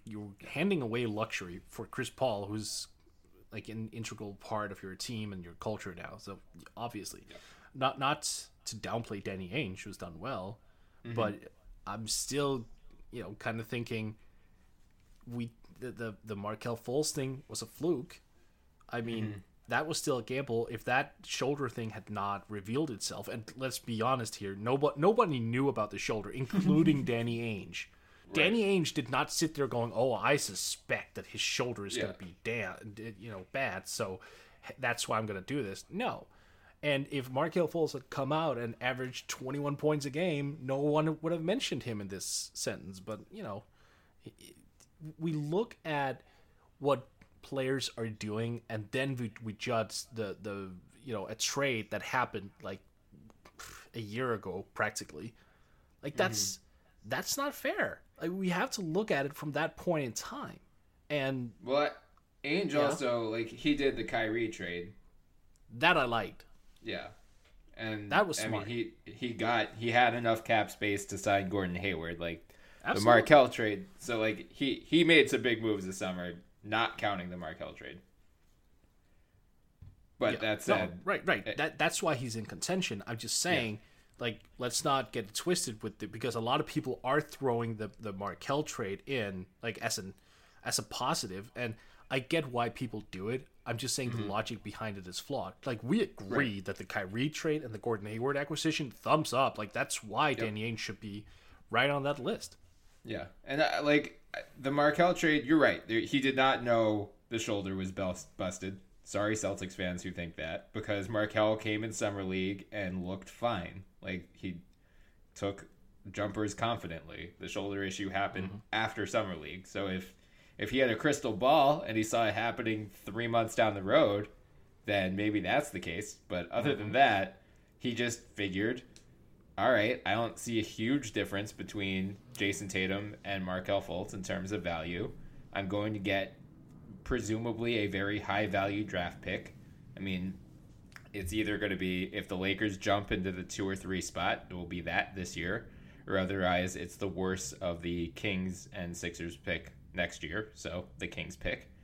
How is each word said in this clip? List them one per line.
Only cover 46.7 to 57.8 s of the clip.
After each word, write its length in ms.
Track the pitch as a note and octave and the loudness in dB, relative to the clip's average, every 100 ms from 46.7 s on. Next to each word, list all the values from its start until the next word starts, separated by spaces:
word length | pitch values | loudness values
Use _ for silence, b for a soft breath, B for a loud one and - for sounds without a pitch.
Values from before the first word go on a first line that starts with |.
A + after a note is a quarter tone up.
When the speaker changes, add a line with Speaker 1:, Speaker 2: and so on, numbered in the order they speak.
| _ | _
Speaker 1:
what 300 | C#3 B2+ - _ - - | 2 2 0 _ -20 -20
players 460 | - C3+ C3 C3+ - - | -8 -2 0 0 -2 -4
are 100 | A2+ | -6
doing, 540 | G#2+ G#2 G#2+ A#2 A#2+ - | -4 -4 -2 -2 -4 -6
and 180 | A2 G#2 | -8 -4
then 240 | C3 C3+ B2 | -2 0 -2
we, 160 | A#2 - | -4 -6
we 80 | A2+ | -8
judge 520 | G2+ - A2+ G#2+ - - | -6 0 0 0 -4 -8
the, 240 | A2+ G2+ F#2 | -4 -4 -4
the, 300 | G#2 G2 F#2+ F2+ - G2 | -8 -6 -8 -12 -18 -16
you 100 | C3+ | -8
know, 140 | G#2+ F#2 | -6 -6
a 80 | A2 | -2
trade 560 | - C#3 C#3 A2+ G#2 | -2 0 0 0 -2
that 100 | G#2+ | -6
happened, 480 | - B2+ B2 G#2+ G2 - | -2 0 0 -2 -10 -12
like, 160 | G2 G2 - _ _ - - - - - B B B | -12 -12 -14 _ _ -20 -20 -20 -20 -18 B B B
a 60 | A#2+ | -10
year 340 | G#2+ A2 B2+ | -6 -2 0
ago, 320 | A2 F#2+ F2+ - | -2 -2 -8 -6
practically. 600 | - G#2+ - - D2 G#2 b b b b b b b | -2 0 -2 -8 -10 -12 b b b b b b b
Like, 140 | C#3+ D3+ | -6 0
that's, 380 | F#3 A2 G2 | 2 2 -2
Speaker 2:
Mm-hmm. 560 | - - _ _ _ G2+ | -4 -12 _ _ _ -4
Speaker 1:
that's 280 | C3 - - | -2 -2 -2
not 160 | C#4+ | -2
fair. 480 | - C#4 F#4 | -2 -2 0